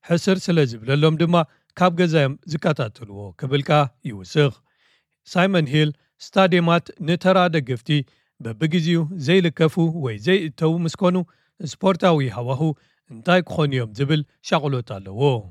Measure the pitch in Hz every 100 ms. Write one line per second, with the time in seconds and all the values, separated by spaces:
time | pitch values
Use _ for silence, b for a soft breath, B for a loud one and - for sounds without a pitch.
0 | - 170 - 185 - 170 139 117 113 143
1 | 156 160 170 175 156 _ _ - 185 170
2 | 175 156 135 143 - 151 180 151 117 -
3 | 101 101 101 87 135 143 139 151 143 _
4 | 165 101 92 151 143 - _ _ _ _
5 | _ _ - 180 190 190 147 151 151 143
6 | _ _ - 202 190 175 170 170 - -
7 | 151 170 185 190 180 160 127 123 - 147
8 | 131 _ _ _ 113 107 160 175 160 170
9 | 156 180 131 185 170 - 160 - 165 165
10 | 131 104 120 190 160 127 160 170 165 -
11 | 180 180 170 _ _ _ 160 - 190 185
12 | 190 160 131 101 123 127 160 147 _ _
13 | _ 113 110 180 170 - 151 131 113 107
14 | 139 156 143 _ - 180 143 131 110 98
15 | 95 98 143 123 92